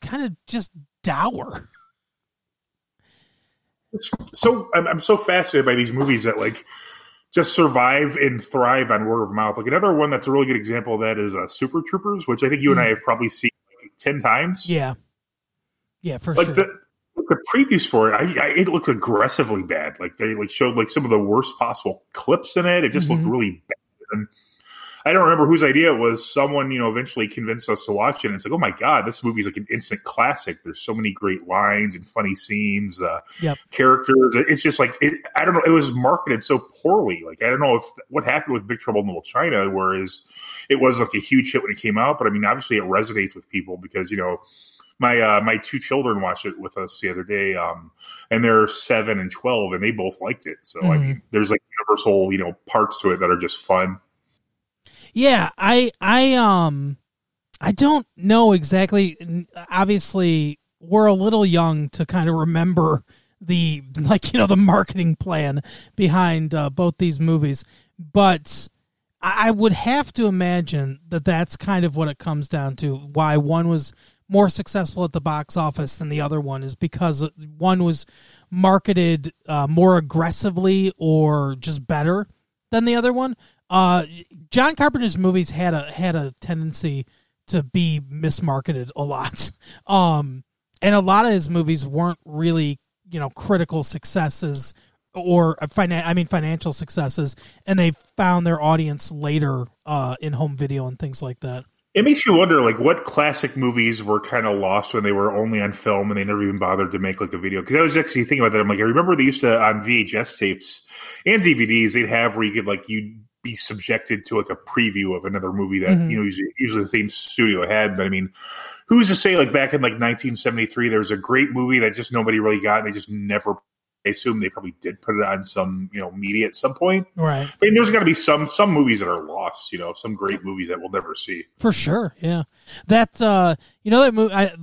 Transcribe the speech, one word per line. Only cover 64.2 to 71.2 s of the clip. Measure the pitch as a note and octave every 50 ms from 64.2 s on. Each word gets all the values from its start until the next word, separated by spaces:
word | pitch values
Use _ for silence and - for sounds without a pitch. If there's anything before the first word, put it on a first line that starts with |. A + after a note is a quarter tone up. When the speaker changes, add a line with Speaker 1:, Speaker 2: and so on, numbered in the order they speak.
| - - -
Speaker 1:
you | B3
know, | G#3 G3
the | G3+ F#3+
marketing | G3+ F#3+ F3+ G3+ F#3+ - - F#3+ E3+ E3 D#3+
plan | - - F#3 E3+ D#3 D3 C#3+ C#3 D3 - - - - - _ _
behind, | - G3 E3+ D#3 F#3 F3+ E3+ E3 D#3+ D#3+ D3+ D#3
uh, | D#3 D3 C#3
both | C3 F#3 F3+ F3 D#3+ -
these | F#3 E3+ D3+ C3+
movies, | D#3+ E3 E3 D#3 D3 C#3+ C#3 - - _ _ _ _ _ _ _
but | E3 D3 - G3+ G3 F#3+ F3+ D#3 D3 - - - - - _ _ _ _ _ _ _ _ _ _
I, | - F#3 G3 G#3+ G#3+ A3+
I |
would | A3+ G3+ A3 A3 E3+
have | - - A#3 C4 C#4+ C#4 - -
to | - A3+
imagine | G#3 F#3+ F#3 F3+ F3 F3+ F3+ E3+ - E3 D3 C#3 C3+ C3+ - _ E3
that | F3 E3